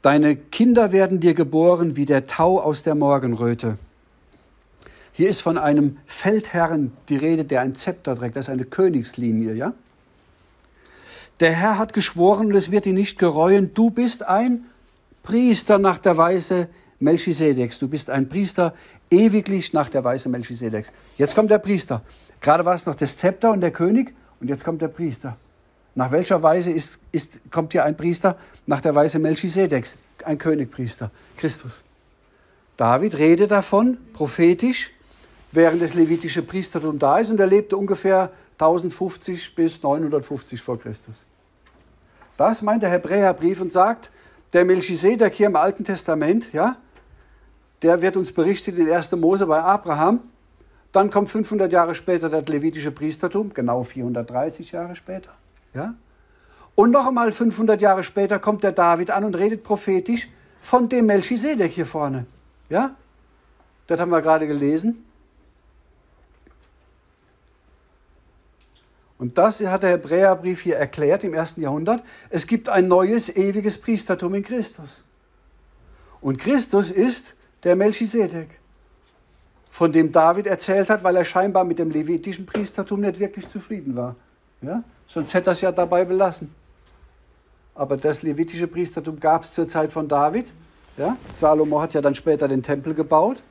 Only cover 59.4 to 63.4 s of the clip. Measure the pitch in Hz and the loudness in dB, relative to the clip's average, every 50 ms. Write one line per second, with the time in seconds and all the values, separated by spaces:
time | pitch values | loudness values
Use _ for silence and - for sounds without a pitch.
59.4 | 196 214 226 214 - - 208 196 - 208 190 185 185 - 240 233 - - - _ | -2 -2 -2 -4 -4 -4 -4 -4 -2 -2 -2 0 0 -2 -4 -4 -6 -12 -18 _
60.4 | _ _ _ _ - - - 254 240 233 254 247 226 214 202 202 180 - 247 226 | _ _ _ _ -4 0 2 2 2 2 2 2 4 4 4 2 2 0 -4 -4
61.4 | 220 302 302 226 185 165 - 180 160 127 - 156 147 139 135 131 120 - _ _ | -2 -2 0 0 -2 -2 -2 -4 -8 -6 -4 -4 -4 -4 -4 -6 -8 -12 _ _
62.4 | _ _ _ _ _ _ 151 190 254 269 269 _ _ _ _ _ _ _ _ _ | _ _ _ _ _ _ -2 -2 -2 -2 -6 _ _ _ _ _ _ _ _ _